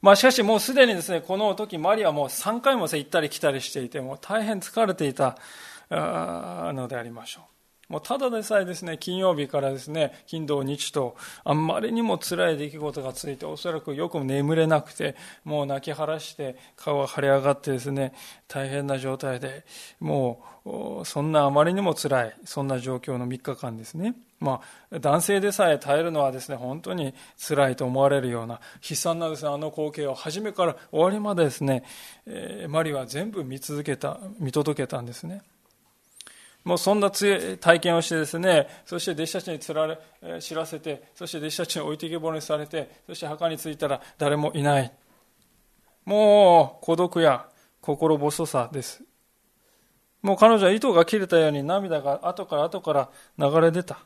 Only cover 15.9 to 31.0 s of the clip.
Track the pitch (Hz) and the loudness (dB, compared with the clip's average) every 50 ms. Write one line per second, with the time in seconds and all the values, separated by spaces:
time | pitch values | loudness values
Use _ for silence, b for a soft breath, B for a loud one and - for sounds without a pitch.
15.9 | 147 151 156 151 156 156 151 - - - 147 131 127 B B B B _ - 156 | -6 -6 -4 -4 -4 -6 -8 -14 -12 -10 -10 -10 -10 B B B B _ -4 -2
16.9 | 147 139 139 131 - - 139 139 135 139 135 143 143 139 - 151 135 123 123 143 | 0 0 0 -2 -2 0 2 4 4 4 4 2 0 0 -2 -4 -4 -4 -4 -4
17.9 | 139 139 135 131 B B B B B B B _ - 139 135 135 135 143 143 139 | -2 -2 -4 -4 B B B B B B B _ -8 -8 -6 -6 -6 -6 -4 -2
18.9 | 139 131 127 135 131 135 - 135 127 123 131 131 135 143 - B B B B B | -4 -4 -2 -6 -6 -4 -4 -6 -6 -6 -8 -10 -12 -14 -18 B B B B B
19.9 | B B 165 151 151 143 131 123 117 - B B B B B - - - - - | B B -4 -2 0 0 0 0 -2 -6 B B B B B -10 -10 -8 -8 -8
20.9 | - - - - - 151 143 156 156 151 143 139 139 143 151 170 180 196 202 180 | -8 -10 -10 -8 -6 -4 -4 2 4 4 4 6 6 6 4 4 2 0 0 0
21.9 | 151 - - 143 135 127 120 110 - - - - - 147 139 135 135 127 120 131 | -2 -2 -2 0 0 0 0 -2 -6 -16 -18 -12 -8 -6 -4 -2 -4 -4 -4 -4
22.9 | 131 123 - - 131 123 123 123 127 127 _ - 131 - - 123 113 113 113 - | -6 -6 -6 -6 -6 -4 -4 -6 -6 -8 _ -10 -10 -8 -8 -10 -10 -10 -14 -14
23.9 | - 160 180 226 247 247 - _ _ _ - 143 131 120 B B B B B B | -10 -6 -6 -6 -6 -8 -14 _ _ _ -4 -4 -4 -4 B B B B B B
24.9 | - 160 123 147 143 170 170 - 202 196 190 202 196 - 202 170 151 131 - 139 | -12 -2 0 2 2 2 2 2 0 2 2 0 2 2 4 4 4 2 2 0
25.9 | 143 151 165 170 165 151 143 135 127 131 127 - 143 117 123 127 135 160 - 190 | 0 2 2 0 0 0 0 0 0 -4 -10 -10 -10 -8 -8 -8 -8 -8 -8 -8
26.9 | 185 180 151 135 - B B B B B - - 156 143 139 135 127 - 143 127 | -6 -6 -6 -6 -8 B B B B B -6 -2 2 4 4 2 2 -2 -2 -2
27.9 | 127 135 139 139 143 139 123 123 120 117 113 117 117 - B B B B - - | 2 4 4 6 4 4 0 -2 -4 -4 -6 -8 -12 -14 B B B B -12 -8
28.9 | 160 131 - 170 165 165 170 160 160 143 151 147 143 143 156 156 147 - 151 151 | -6 -4 -2 -2 -2 -2 -2 -4 -6 -4 -4 -4 -4 -4 -6 -6 -4 -4 -6 -4
29.9 | 147 165 147 139 131 131 - 160 151 190 214 214 202 - 180 165 139 B B B | -4 -4 -4 -4 -6 -6 -8 -8 -8 -6 -6 -8 -2 0 0 0 0 B B B
30.9 | - 156 | 2 2